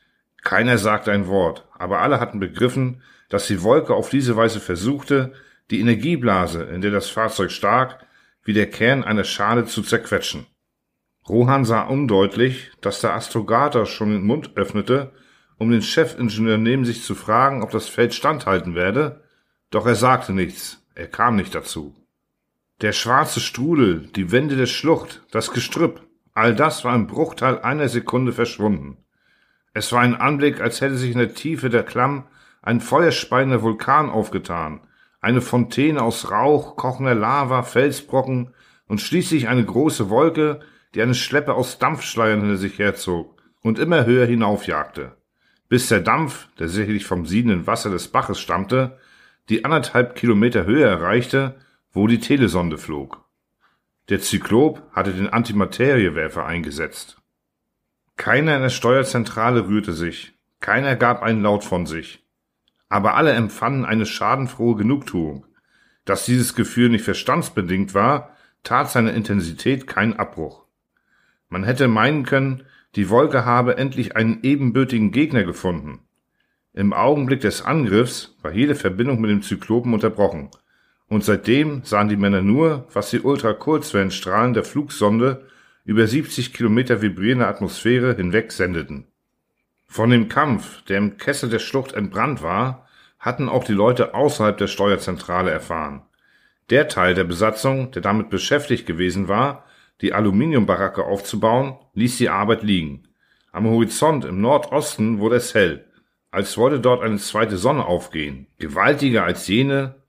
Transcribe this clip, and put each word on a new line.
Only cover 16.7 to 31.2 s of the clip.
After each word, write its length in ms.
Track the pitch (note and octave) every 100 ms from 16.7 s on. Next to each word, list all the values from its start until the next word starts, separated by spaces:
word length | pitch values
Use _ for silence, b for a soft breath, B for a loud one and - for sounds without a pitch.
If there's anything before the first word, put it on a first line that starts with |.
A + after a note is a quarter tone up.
| C3+ A#2+
sich 180 | A2+
zu 120 | - G2
fragen, 480 | - A2+ C3+ C3+
ob 80 | -
das 180 | A2 -
Feld 240 | - A#2
standhalten 640 | - C#3+ D3+ G2+ F#2+ F2 E2+
werde, 480 | F#2 A#2+ D3 B2+ b b b b b
doch 140 | G#2+ G#2+
er 100 | G#2+
sagte 360 | B2 B2+ -
nichts, 560 | F#2+ E2+ - - - _ -
er 120 | E2+
kam 280 | - A#2 G#2+
nicht 180 | -
dazu. 420 | E2 - - C#2+ - _ _ _ _ _ _ _ -
Der 120 | G#2+
schwarze 460 | G2+ A2+ C3 D#3 -
Strudel, 680 | - - C#3+ D#3+ A2 D#2+ - G#2
die 160 | F2
Wände 240 | A#2+ D3+ C3+
der 120 | B2
Schlucht, 560 | - D3 D#3 - - _
das 200 | A2 -
Gestrüpp, 520 | B2+ - C#3 F3 - - _ _ A2+
all 200 | A#2 A2
das 300 | D#3 D3 B2
war 100 | A#2+
im 120 | G2
Bruchteil 500 | - D#3+ - B2+ A#2+
einer 300 | A#2 D3 C#3
Sekunde 420 | A#2 - B2 B2+
verschwunden. 680 | - A#2 - G#2+ F2+ C#2 C2+ _ _ _ _ _ _ _
Es 180 | A2 -
war 100 | A#2+
ein 140 | B2 A#2
Anblick, 460 | C3 C#3+ C#3+ C#3
als 180 | A2+ -
hätte 160 | C#3 C3
sich 160 | B2+
in 60 |
der 160 | A#2+